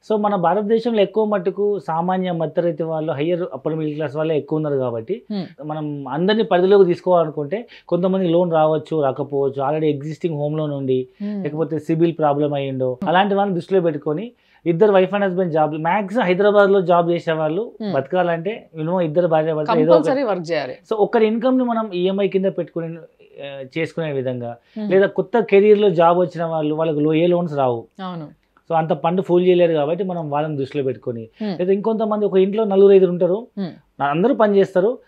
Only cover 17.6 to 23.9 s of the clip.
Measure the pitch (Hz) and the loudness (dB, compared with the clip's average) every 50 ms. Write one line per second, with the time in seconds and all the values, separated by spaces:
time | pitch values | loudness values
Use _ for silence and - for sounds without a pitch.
17.6 | 233 - - - 220 202 165 135 135 - 180 185 175 175 170 165 165 202 226 - | -6 -8 -10 -10 -6 -4 -2 -2 -2 -2 0 0 0 0 -2 -2 -4 -6 -8 -10
18.6 | - - 160 160 156 160 185 190 175 156 147 175 175 165 165 156 156 165 156 156 | -12 -14 -10 -8 -4 -2 -2 -2 -2 0 0 0 2 2 2 2 2 0 -2 -2
19.6 | 151 - 226 - 156 160 - - 147 - 262 277 277 214 190 180 160 156 165 147 | -2 0 0 2 4 6 4 4 4 2 0 0 0 -2 -2 -4 -4 -4 -4 -4
20.6 | 139 127 131 - _ - 220 214 202 202 - 233 220 214 220 233 220 262 262 254 | -4 -6 -10 -10 _ -4 -2 0 0 2 2 2 2 2 0 0 0 0 2 0
21.6 | 254 240 233 226 220 214 180 175 180 190 190 202 202 180 190 190 190 190 190 180 | 0 0 -2 -4 -4 -4 -4 -2 -2 0 0 0 0 0 0 0 -2 -2 -2 -4
22.6 | 165 147 - 170 165 165 165 165 165 - _ _ _ _ - - 143 143 139 139 | -6 -6 -8 -8 -8 -8 -10 -14 -18 -20 _ _ _ _ -18 -16 -14 -14 -12 -14
23.6 | 135 127 - 160 160 156 | -14 -10 -6 -6 -6 -4